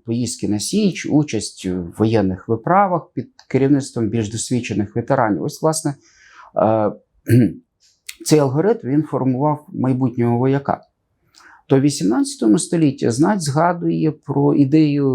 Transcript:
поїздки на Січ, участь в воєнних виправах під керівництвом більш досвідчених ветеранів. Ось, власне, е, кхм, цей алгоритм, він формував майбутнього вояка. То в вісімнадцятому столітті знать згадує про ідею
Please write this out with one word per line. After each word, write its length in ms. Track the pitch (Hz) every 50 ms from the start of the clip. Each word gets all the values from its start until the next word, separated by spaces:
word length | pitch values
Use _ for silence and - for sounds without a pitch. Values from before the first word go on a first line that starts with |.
| -
поїздки 440 | - 113 117 123 110 - - - 95
на 100 | 104 107
Січ, 480 | 101 - - 202 220 190 151 - -
участь 600 | 110 127 151 147 147 - 107 98 - - - -
в 280 | 95 90 92 87 82 82 -
воєнних 500 | 107 110 113 110 98 95 92 92 - -
виправах 640 | 113 113 - 151 175 190 208 190 180 165 - - _
під 140 | - 117 - _ _ - _
керівництвом 600 | - 131 135 135 143 139 131 - - 123 117 104
більш 220 | 107 117 110 98
досвідчених 680 | 107 110 - - 127 123 120 - 110 101 104 - -
ветеранів. 460 | 117 120 - 143 135 123 110 101 82 78
Ось, 200 | 139 - - -
власне, 280 | 160 160 160 - 147
е, 1000 | 143 - _ _ _ _ _ - - - - - _ - 90 107 110 110 107 101 82 - _ _ _ _ _
кхм, 220 | - 113 127 120 90 76 - _ _ _ _ _ _ _ _ _ - - - -
цей 120 | - 156 151
алгоритм, 500 | 143 135 123 151 165 202 233 226 - 120
він 140 | 135 147 151
формував 640 | - - 131 127 131 127 123 139 151 151 147 - - -
майбутнього 680 | - 117 131 131 127 135 123 - - 117 120 120 120
вояка. 420 | 127 135 135 139 139 - - - - _ _ _ _ _ _ _ _ _ _ - - - - _ _ _
То 100 | 139 135
в 20 |
вісімнадцятому 800 | 131 147 139 - 165 - - 269 277 277 - - 240 220 208 180
столітті 520 | - - - 170 160 143 131 - 135 123
знать 320 | 117 120 156 185 214 202 160
згадує 680 | 143 131 151 165 175 175 170 170 165 165 165 160 156
про 440 | 147 - _ - 135 143 143 143 143
ідею 580 | - 143 135 143 156 156 147 143 143 139 135 131